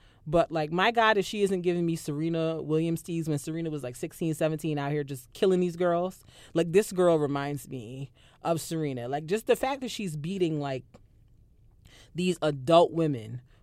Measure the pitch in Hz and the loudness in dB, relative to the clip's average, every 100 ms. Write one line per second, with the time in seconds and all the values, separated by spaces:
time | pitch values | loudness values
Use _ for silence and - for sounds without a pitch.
0 | _ _ - 170 165 165 151 170 208 233 | _ _ 0 2 2 0 -2 2 2 4
1 | 220 208 185 214 196 190 175 175 170 165 | 4 4 0 0 0 0 0 0 0 -2
2 | - 147 165 165 160 160 147 156 165 165 | -4 -4 -2 0 -2 -4 -2 0 0 -2
3 | - 165 160 147 - 160 165 151 127 123 | -4 -4 -2 -2 -4 -6 -4 -6 -8 -8
4 | 165 - 165 151 156 156 165 147 143 151 | -8 -4 -4 0 0 0 -2 -2 -2 -2
5 | 139 135 - - 202 180 180 165 180 170 | -4 -8 -12 0 2 4 0 0 0 0
6 | 180 - - - - 165 165 175 220 185 | -2 -8 -20 -20 -6 -2 2 2 2 2
7 | 180 165 147 143 143 143 - 131 110 131 | 4 4 2 -2 -4 -8 -10 -12 -12 -12
8 | 139 _ _ _ 151 165 - 165 151 127 | -14 _ _ _ -4 -2 -2 -4 -4 -4
9 | 120 143 156 214 - 233 262 277 254 - | -4 -6 -2 -2 2 2 2 -2 -6 -6
10 | 196 151 151 196 175 156 143 131 - - | -6 -6 -4 0 0 0 -4 -6 -10 -20
11 | _ _ _ _ _ _ - _ - - | _ _ _ _ _ _ -20 _ -20 -20
12 | - 151 180 175 156 143 127 165 170 165 | -14 -4 -2 0 0 -2 6 8 8 4
13 | 160 127 110 123 - _ | 0 -2 -6 -12 -14 _